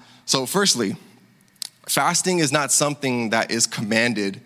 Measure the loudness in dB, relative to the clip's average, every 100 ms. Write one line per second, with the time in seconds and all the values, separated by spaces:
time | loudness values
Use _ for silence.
0 | -20 -18 -2 -2 0 0 2 2 -2 -4
1 | -14 -20 _ _ _ -16 -16 _ -4 0
2 | 0 0 0 2 2 2 2 2 0 0
3 | -2 -2 0 0 0 -2 -2 -4 0 2
4 | 2 0 -2 -6